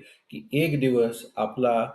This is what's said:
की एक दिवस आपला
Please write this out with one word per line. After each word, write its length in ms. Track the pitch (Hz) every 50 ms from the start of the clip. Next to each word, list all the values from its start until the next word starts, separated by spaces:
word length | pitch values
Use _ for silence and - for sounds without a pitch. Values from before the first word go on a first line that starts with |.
| - - - _ _ _
की 180 | - - - - -
एक 280 | 147 165 165 147 139
दिवस 460 | 127 131 123 120 117 113 117 - - - -
आपला 540 | 110 107 107 - 131 123 120 117 113 117 120 -